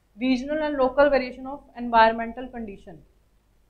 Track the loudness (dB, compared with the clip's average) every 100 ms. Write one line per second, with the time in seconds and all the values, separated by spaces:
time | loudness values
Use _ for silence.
0 | _ -6 -2 -2 -2 -4 -2 0 0 4
1 | 4 4 0 -8 -12 -14 -16 -12 0 6
2 | 6 4 -6 -10 -12 -12 -14 -16 -20 -20
3 | -20 _ _ _ _ _